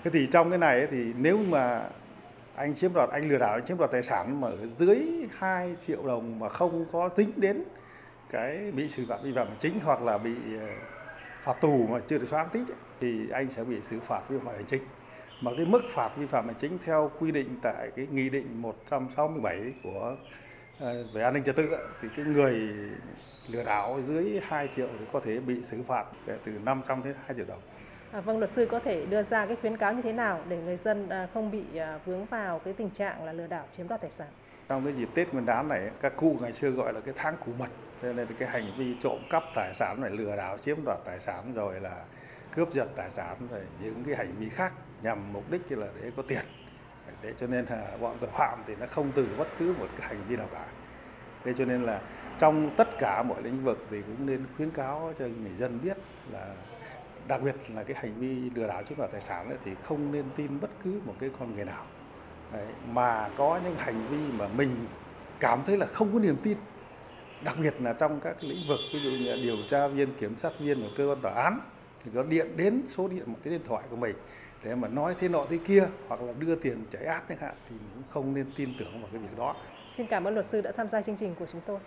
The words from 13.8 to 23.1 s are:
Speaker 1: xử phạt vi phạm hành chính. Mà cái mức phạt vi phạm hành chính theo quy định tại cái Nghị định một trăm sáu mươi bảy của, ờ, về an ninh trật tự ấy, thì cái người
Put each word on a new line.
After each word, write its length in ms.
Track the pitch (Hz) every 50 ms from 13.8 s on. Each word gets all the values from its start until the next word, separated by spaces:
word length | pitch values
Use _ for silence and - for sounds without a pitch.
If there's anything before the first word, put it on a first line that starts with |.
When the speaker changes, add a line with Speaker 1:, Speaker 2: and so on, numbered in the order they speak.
Speaker 1:
xử 180 | 104 - 117 110
phạt 220 | 117 - 123 101 - -
vi 80 | 135 135
phạm 180 | 123 120 117
hành 100 | 101 104
chính. 180 | - 139 131 135 - - - - - - - - - - -
Mà 100 | - 120 123 139
cái 80 | 170
mức 160 | 170 208 247 233 -
phạt 200 | - 151 123 110 - 143
vi 80 | 147
phạm 200 | 135 - 131 110
hành 100 | 117 113 -
chính 180 | - 147 175 180 -
theo 260 | - 160 156 151 147 151 -
quy 120 | 165 160
định 280 | 151 147 135 123 127 123
tại 300 | - 120 - - - 123 -
cái 120 | - 135 139
Nghị 180 | 143 139 131 135
định 320 | 127 139 127 - 120 113
một 140 | 117 113 107 - - -
trăm 160 | 147 139 131 127 127
sáu 120 | - 151 156
mươi 140 | 160 156
bảy 320 | 113 101 85 92 104 123 131 - -
của, 320 | 92 92 98 101 117 131 139 - - - - - - - - - - - -
ờ, 260 | 143 123 120 120 120 110 107
về 80 | 107
an 120 | 113 123 139
ninh 100 | 147 135
trật 120 | 127 131
tự 160 | 147 156 156
ấy, 120 | 165 151 - - - -
thì 60 | - 110 110
cái 100 | - 147
người 280 | 151 151 143 143 135 123 113 110 107 104 104 101 104 104 - - 127